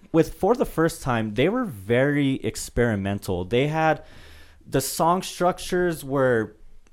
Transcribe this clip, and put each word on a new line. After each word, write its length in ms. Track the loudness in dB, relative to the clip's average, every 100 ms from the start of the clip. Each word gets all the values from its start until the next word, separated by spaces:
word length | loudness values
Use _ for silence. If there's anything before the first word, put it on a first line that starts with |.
| -2
with 220 | 0 0 0
For 200 | 0 2
the 100 | 0
First 360 | 0 0 -2
Time, 320 | -2 -2 -2
they 160 | 0 0
were 160 | 0 -4
very 680 | -6 0 2 2 2 0 0
experimental. 1040 | -4 -6 -6 0 2 2 0 -2 -2 -4 0
They 220 | 0 2
had, 360 | 2 2 0 -4 -20 -20 -20 -20 -20 -4
the 140 | -2
song 400 | -2 0 2 2
structures 840 | -2 -2 0 0 -2 -2 0 -2
were 520 | -4 2 4 4 0 -6 -20 -20 -16